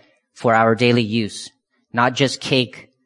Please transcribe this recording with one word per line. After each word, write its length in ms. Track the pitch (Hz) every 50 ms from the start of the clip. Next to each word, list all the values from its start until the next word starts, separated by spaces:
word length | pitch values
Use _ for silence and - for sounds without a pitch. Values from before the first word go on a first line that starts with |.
| _ _ _ _ _ _ _
for 200 | - - 120 113
our 200 | 113 113 113 113
daily 280 | 101 123 120 120 120
use, 480 | 113 101 110 117 107 95 - - - - _ _ _ _ _ _ _ _
not 200 | - 117 123 127
just 280 | 123 - 139 123 - -
cake 500 | - - 147 131 123 104 - - - _ _ _ _